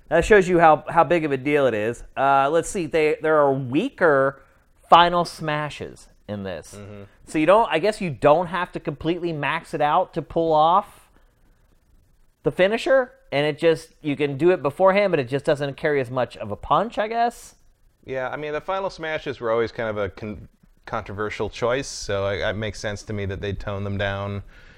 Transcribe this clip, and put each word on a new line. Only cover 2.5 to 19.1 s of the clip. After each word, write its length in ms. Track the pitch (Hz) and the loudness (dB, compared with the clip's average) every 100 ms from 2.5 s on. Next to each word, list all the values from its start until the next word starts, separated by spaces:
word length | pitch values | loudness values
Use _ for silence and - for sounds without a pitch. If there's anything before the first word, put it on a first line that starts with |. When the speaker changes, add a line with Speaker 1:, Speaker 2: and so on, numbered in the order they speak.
Speaker 1:
let's 180 | 165 156 | 0 -2
see, 160 | 202 151 | -4 -2
they, 320 | 165 151 160 | 0 0 0
there 140 | 156 156 | 2 4
are 140 | 143 | 4
weaker 920 | 135 127 139 269 - 175 139 135 - _ _ _ _ - | 2 -2 -2 -2 0 2 4 2 -2 _ _ _ _ 4
final 380 | 170 175 175 170 | 6 6 2 -2
smashes 840 | - 156 151 151 - 78 60 - _ - | -6 -6 -4 -6 -10 -14 -14 -20 _ -12
in 140 | 101 | -10
this. 320 | 95 80 - 98 | -8 -10 -14 -18
Speaker 2:
Mm-hmm. 260 | 101 104 98 _ - | -18 -18 -20 _ -6
Speaker 1:
So 140 | 160 | 2
you 80 | 156 | 6
don't, 200 | 214 190 | 6 4
I 80 | 160 | 0
guess 200 | 196 - | -2 -2
you 120 | 185 | -6
don't 340 | 117 143 156 170 | 2 4 4 2
have 260 | 180 180 | -6 -6
to 60 | 165 | -8
completely 540 | - 143 156 175 170 | -10 -6 -4 -4 -4
max 400 | 151 139 160 - | -4 -4 -4 -6
it 80 | 151 | -2
out 320 | 147 160 185 | 0 2 0
to 80 | 170 | -6
pull 320 | 147 170 165 | -6 -2 2
off 560 | 151 160 190 - - _ _ _ _ _ _ _ _ _ _ _ _ _ _ | 4 4 4 0 -8 _ _ _ _ _ _ _ _ _ _ _ _ _ _
the 80 | 123 | -4
finisher, 600 | 123 190 226 - 262 247 - _ | 0 2 0 2 2 2 -8 _
and 160 | 139 151 | -2 -2
it 100 | 143 | 0
just, 360 | 165 160 - _ | 2 0 -4 _
you 140 | 156 139 | -6 -2
can 220 | 143 135 | -2 2
do 140 | 170 | 2
it 100 | 175 | 2
beforehand, 500 | 139 - 190 196 202 | 0 2 4 4 2
but 80 | 160 | 0
it 80 | 120 | -2
just 180 | 139 165 | -2 0
doesn't 300 | 143 143 135 | -2 -4 -4
carry 220 | 156 143 | -2 0
as 100 | 120 | -2
much 240 | 131 117 - | -2 -4 -6
of 140 | 107 | -10
a 40 | 101 | -10
punch, 420 | - 151 220 185 | -2 0 0 -4
I 100 | 214 | -4
guess. 480 | 233 233 - - _ _ _ _ _ - | -2 -2 -4 -16 _ _ _ _ _ -10
Speaker 2:
Yeah, 240 | 131 127 | -6 -6
I 60 | 131 | -6
mean, 160 | 151 | -6
the 80 | 151 | -6
final 280 | - 190 190 | -4 -4 -4
smashes 500 | 165 156 | -6 -6